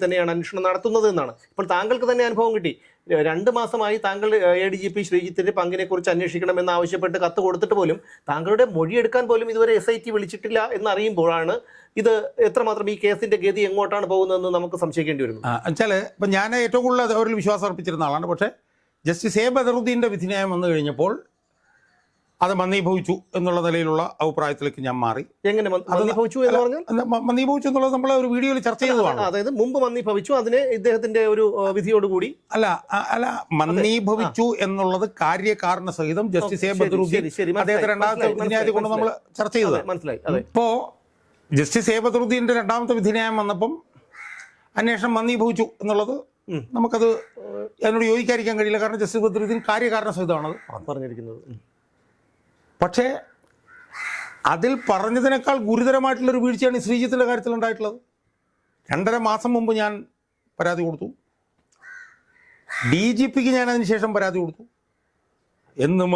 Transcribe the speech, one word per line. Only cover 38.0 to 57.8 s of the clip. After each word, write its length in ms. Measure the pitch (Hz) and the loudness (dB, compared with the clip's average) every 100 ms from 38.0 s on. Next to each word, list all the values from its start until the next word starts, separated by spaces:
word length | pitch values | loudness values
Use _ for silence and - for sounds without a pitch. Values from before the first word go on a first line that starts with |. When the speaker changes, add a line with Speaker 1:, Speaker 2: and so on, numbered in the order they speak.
| 208 220 | 0 2
Speaker 1:
മനസ്സിലായി, 220 | 220 208 | 0 0
Speaker 2:
വിധിന്യായത്തിൽ 360 | 208 220 220 214 | 0 0 0 0
കൊണ്ട് 120 | 214 | 0
നമ്മൾ 140 | 220 220 | 0 -2
Speaker 1:
മനസ്സിലായി. 300 | - _ - | -4 _ -6
Speaker 2:
ചർച്ച 160 | 208 233 | -2 2
ചെയ്തത്. 200 | 196 113 | 2 0
Speaker 1:
അതെ, 80 | 190 | -2
മനസ്സിലായി, 300 | 170 147 113 - | -6 -6 -6 -4
അതെ. 140 | 175 - | -4 0
Speaker 2:
ഇപ്പോ 180 | 233 233 247 - _ _ _ _ _ - | 0 2 0 -4 _ _ _ _ _ -2
ജസ്റ്റിസ് 400 | 143 151 226 220 220 | 0 2 0 2 2
എ 20 | |
ബദറുദ്ദീൻ്റെ 500 | 226 233 233 247 240 233 | 2 0 0 0 2 0
രണ്ടാമത്തെ 340 | 202 233 240 226 | 0 -2 0 0
വിധിന്യായം 360 | 202 220 220 220 | 2 0 0 -2
വന്നപ്പം 300 | 208 185 226 330 _ _ _ - - - - _ _ - | -2 -2 -2 -4 _ _ _ -20 -20 -20 -20 _ _ -2
അന്വേഷണം 320 | 226 214 240 220 | -2 0 0 0
മന്ദീഭവിച്ചു 480 | 233 240 233 190 220 - | 0 2 0 0 -2 -4
എന്നുള്ളത് 340 | 208 208 214 285 - _ - | -2 0 0 -6 -10 _ -10
Speaker 1:
ഉം. 100 | 156 117 240 | -8 -6 -2
Speaker 2:
നമുക്കത് 340 | 233 226 226 220 - - 208 202 214 - | 0 2 2 0 -6 -18 -14 -12 -12 -2
അതിനോട് 220 | 214 226 226 | 0 2 2
യോജിക്കാതിരിക്കാൻ 440 | 240 233 233 220 214 | 2 2 0 0 -2
കഴിയില്ല. 180 | 214 214 | 0 0
കാരണം 160 | 214 220 | -2 -2
ജസ്റ്റിസ് 240 | 196 226 214 | -2 0 0
ബദറുദ്ദീൻ 340 | 202 214 226 - | 0 -2 -2 0
കാര്യകാരണ 420 | 214 240 220 208 175 | 0 0 -2 -2 -4
സഹിതമാണത് 400 | 175 160 156 202 - | -2 -2 -2 -10 -14
പറഞ്ഞത്. 180 | 110 - | -14 -10
Speaker 1:
പറഞ്ഞിരിക്കുന്നത്. 520 | 139 127 117 113 110 131 | -8 -8 -12 -14 -16 -18
ഉം. 80 | 110 _ _ _ _ _ _ _ _ _ _ _ - | -20 _ _ _ _ _ _ _ _ _ _ _ -2
Speaker 2:
പക്ഷേ 220 | 175 208 254 277 - _ _ _ _ - - - - - - - 131 | 0 2 0 -4 -12 _ _ _ _ -20 -20 -12 -10 -10 -14 -4 -2
അതിൽ 200 | 165 233 269 - | 2 0 0 0
പറഞ്ഞതിനേക്കാൾ 680 | 190 220 240 262 262 269 269 208 | 0 2 2 2 2 0 0 0
ഗുരുതരമായിട്ടുള്ളൊരു 720 | 233 247 262 262 254 254 254 | 2 4 2 2 0 0 2
വീഴ്ചയാണ് 340 | 247 220 254 247 | 0 2 0 0
ഈ 40 | 175 | -2
ശ്രീജിത്തിൻ്റെ 400 | 240 240 254 240 | 0 0 2 2
കാര്യത്തിൽ 240 | 240 240 233 | 0 -2 -2
ഉണ്ടായിട്ടുള്ളത്. 420 | 226 220 | -2 -2